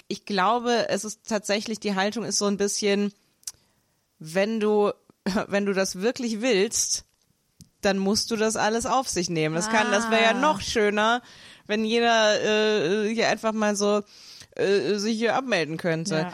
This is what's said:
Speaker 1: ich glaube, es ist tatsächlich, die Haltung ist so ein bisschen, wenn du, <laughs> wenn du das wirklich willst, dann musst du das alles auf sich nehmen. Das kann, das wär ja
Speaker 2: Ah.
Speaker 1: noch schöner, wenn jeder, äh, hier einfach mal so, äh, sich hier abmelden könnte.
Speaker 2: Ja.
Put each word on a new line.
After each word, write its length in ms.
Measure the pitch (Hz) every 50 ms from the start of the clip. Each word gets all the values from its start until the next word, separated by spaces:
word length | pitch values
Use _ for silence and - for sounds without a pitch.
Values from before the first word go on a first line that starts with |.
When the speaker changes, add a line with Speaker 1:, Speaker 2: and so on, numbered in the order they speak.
| - _
Speaker 1:
ich 180 | 214 - -
glaube, 640 | - 208 190 185 202 233 247 233 247 240 226 - -
es 140 | - 196 -
ist 240 | 214 - - _ -
tatsächlich, 520 | 226 208 - - 202 220 208 - 220 -
die 160 | - 208 202
Haltung 280 | 190 190 214 214 233 196
ist 140 | 185 202 -
so 60 | 208
ein 120 | 208 202 190
bisschen, 560 | 202 208 - - 208 202 202 202 202 202 - _ _ _ _ _ _ - - _ _ _ _ _ _ _ _ _ _ _ _ _
wenn 400 | 160 156 160 190 196 214 226 226
du, 320 | 208 214 208 208 208 196 - - _ - _ _ _
<laughs> 220 | 196 185 214 - -
wenn 180 | 190 202 202
du 80 | 196 196
das 240 | 196 190 185 - 180
wirklich 400 | 190 233 254 - 247 233 226 202
willst, 640 | 226 262 226 185 196 226 - - - - - - - _ _ _ _ _ _ _ _ _ _ _ - - _ _
dann 160 | - 202 196 196
musst 320 | 196 190 220 214 - -
du 60 | 233
das 200 | 208 214 220 214
alles 300 | - 151 214 220 233 254
auf 220 | 254 220 262 254 -
sich 200 | - 180 175 175
nehmen. 260 | 170 160 156 156 160
Das 140 | 165 202 220
kann, 220 | 226 214 214 233
das 200 | 240 - 233 226
wär 100 | 220 226
ja 80 | 226 226
Speaker 2:
Ah. 20 | 220 247
Speaker 1:
noch 220 | 277 311 302 -
schöner, 600 | - - - 240 208 208 202 214 214 220 233 247 - - - - - - - - _
wenn 180 | - 214 214 220
jeder, 560 | 220 226 233 233 233 226 226 220 214 214 - - 214 214 214 214 214 214 214 143 160 196 220 214
äh, 80 | 208 233
hier 140 | 233 196 135
einfach 240 | 214 214 - 220 214
mal 220 | 220 214 208 208
so, 260 | 196 208 202 208 208 208 - - - - - - - - - _
äh, 400 | - 143 190 202 196 127 151 202 208
sich 200 | 202 220 233 214
hier 180 | 233 220 -
abmelden 420 | 247 277 247 214 175 156 143 160 160
könnte. 380 | - 175 160 160 165 196 160
Speaker 2:
Ja. 180 | 156 160 180